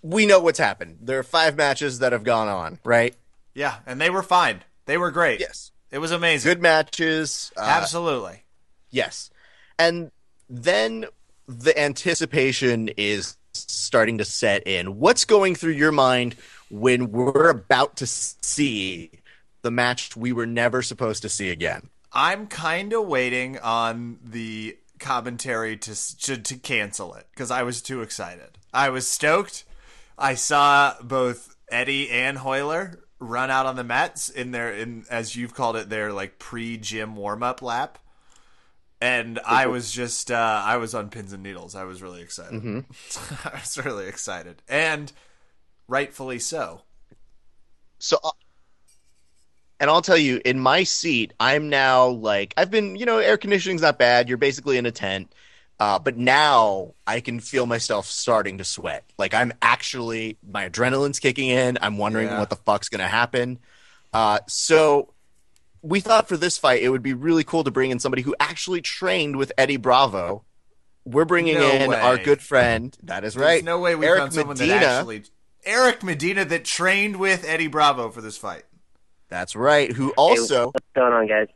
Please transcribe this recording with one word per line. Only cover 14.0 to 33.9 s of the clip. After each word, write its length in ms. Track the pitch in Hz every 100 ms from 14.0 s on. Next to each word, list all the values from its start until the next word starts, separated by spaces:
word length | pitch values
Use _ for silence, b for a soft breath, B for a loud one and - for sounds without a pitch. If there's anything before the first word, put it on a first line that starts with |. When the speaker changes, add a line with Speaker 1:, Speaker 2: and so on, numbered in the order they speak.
| 110 113
Speaker 1:
to 60 | 104
set 400 | - 110 101 -
in. 300 | 92 90 101
What's 260 | 165 240 -
going 300 | 214 190 175
through 180 | 165
your 180 | 147 156
mind 440 | 147 131 127 123 - B B B
when 420 | 104 123 123 123
we're 380 | 110 127 143 165
about 480 | 127 - 127 - -
to 100 | 127
see 1000 | - - - - - 143 107 95 85 82 _ b b b _
the 100 | 120
match 440 | 120 123 123 - 117
we 160 | 123
were 140 | 120 117
never 360 | 117 120 123
supposed 420 | 117 113 117 107
to 60 | 107
see 200 | - 98
again? 400 | 82 82 78 - _ _
Speaker 2:
I'm 340 | - 156 196 214
kinda 540 | - 160 170 196 226
waiting 560 | 202 135 123 127 127 135
on 600 | 117 117 117 117 120 117
the 540 | 120 117 113 110 110 - _ _
commentary 760 | - 127 120 120 135 113 110 107
to, 140 | -
s-, 220 | 107 - -
to, 160 | - 127
to 180 | 101 127
cancel 560 | - 123 101 104 90 92
it, 120 | _ -
'cause 160 | 120
I 120 | 123
was 180 | 123 117
too 200 | - 131
excited. 560 | 110 - 90 87 - _ _
I 160 | 127 139
was 180 | 131 120
stoked. 560 | - 147 170 202 - - b b b b -
I 140 | 139
saw 640 | 127 - 147 143 143 139 -
both 540 | 120 131 127 120 - _ -
Eddie 400 | 117 127 139 139
and 300 | 120 131 139
Hoyler 580 | 135 135 143 165 190 170 _ _
run 320 | 120 120 131
out 160 | 131 131
on 80 | 131
the 80 |
mats 460 | 120